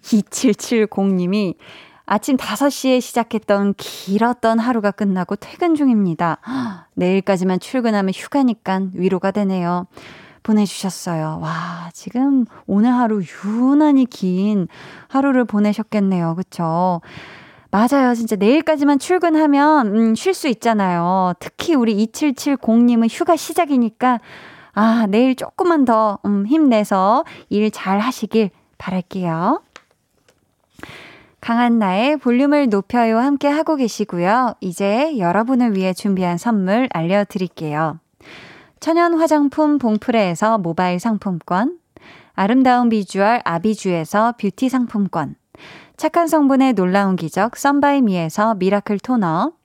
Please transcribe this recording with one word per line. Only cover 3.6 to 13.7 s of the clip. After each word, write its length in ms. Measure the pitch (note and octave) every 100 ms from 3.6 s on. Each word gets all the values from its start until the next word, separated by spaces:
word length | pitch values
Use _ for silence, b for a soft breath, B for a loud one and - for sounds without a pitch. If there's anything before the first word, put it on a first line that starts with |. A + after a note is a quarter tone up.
| G3+ G3
길었던 800 | - - - G3 A#3 A#3+ A3+ A3+
하루가 320 | A3+ A#3 G3+
끝나고 440 | - G#3 F#3 F3 G3+
퇴근 400 | - - F4 D#4
중입니다. 640 | C#4+ A3 F#3+ D#3+ F3 D3+
<gasps> 480 | - C4 A#3+ F#3 _ -
내일까지만 640 | F3+ F#3+ F#3+ F#3+ F#3 F#3
출근하면 520 | - C4 A#3 G#3 F#3+
휴가니깐 760 | F#3 - C#4+ C4 G#3+ - F#3+ F#3+ F#3
위로가 340 | F3+ F#3 G3
되네요." 540 | G3 G3+ F#3+ E3+ F3 F#3 B B B B B
보내주셨어요. 920 | - G#3+ G3+ - F#3+ - - E3 D#3 D#3+
와, 520 | D#3+ E3 F3 E3+ E3+
지금 520 | - - A#3+ C4+ C4+ A3+ B B
오늘 260 | G3 A#3
하루 300 | B3 A#3+ G#3+ E3 - G3
유난히 600 | A3 B3+